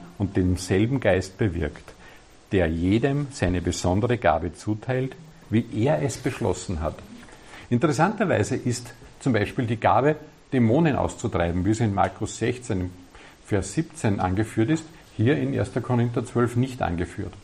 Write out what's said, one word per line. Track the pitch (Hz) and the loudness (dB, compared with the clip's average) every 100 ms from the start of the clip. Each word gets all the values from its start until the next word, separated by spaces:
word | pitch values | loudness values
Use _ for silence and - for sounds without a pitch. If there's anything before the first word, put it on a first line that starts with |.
| - - | -8 -4
und | 98 - | -2 2
demselben | 92 90 - 95 110 135 | 2 0 0 2 2 2
Geist | 104 92 - - | 2 2 0 -2
bewirkt, | 110 85 78 - - - - - - - - | -2 0 -4 -6 -16 -20 -20 -20 -20 -20 -2
der | 98 85 | 2 2
jedem | 82 90 110 139 143 139 | 2 2 2 2 0 -4
seine | - 92 90 | -2 0 0
besondere | 85 - 90 92 120 120 | 0 0 2 2 2 2
Gabe | 85 78 85 | 4 2 0
zuteilt, | - - 110 - 127 131 - - - - | -6 -4 -4 -2 -4 -4 -8 -18 -20 -2
wie | 110 - 110 127 | 0 0 0 0
er | 151 | 2
es | 139 - | 0 -4
beschlossen | - - 107 92 - 85 | -6 -2 -2 -2 -4 -4
hat. | 78 - - - - - - - - | -4 -6 -12 -20 -20 -20 -20 -20 -4
Interessanterweise | 123 156 143 175 208 196 110 - 120 | 0 2 2 2 2 2 2 2 -2
ist | 120 120 - - - - | -2 -4 -8 -18 -20 -6
zum | 139 | 0
Beispiel | 107 101 - 117 | 2 0 -2 -2
die | 113 | 0
Gabe, | 98 104 139 156 - - - | 4 4 4 0 -6 -20 -4
Dämonen | 131 113 135 165 107 | 2 4 4 4 2
auszutreiben, | 87 - 117 - 85 87 90 | -2 -4 -4 0 0 2 0
wie | |
es | 110 | 2
in | 113 | 2
Markus | 95 92 - 107 - | 2 0 0 -8 -2
sechzehn, | 113 120 - 101 92 - - - - - - | -2 -2 -4 -4 -4 -8 -18 -20 -20 -20 -2
Vers | 101 90 | -2 0
siebzehn | - 165 - 117 98 | -2 -4 -2 -2 0
angeführt | 92 92 107 - 113 | 0 0 0 0 2
ist, | 160 - - - - | 0 -4 -20 -12 0
hier | 110 151 | 2 2
in | 135 | 0
erster | 117 104 131 | -2 -2 -4
Korinther | 113 120 120 120 113 | 0 2 2 0 -2
zwölf | 117 120 117 | 0 0 2
nicht | 127 - | -2 -2
angeführt. | 87 87 90 - 95 - | -2 -2 -4 -6 -10 -12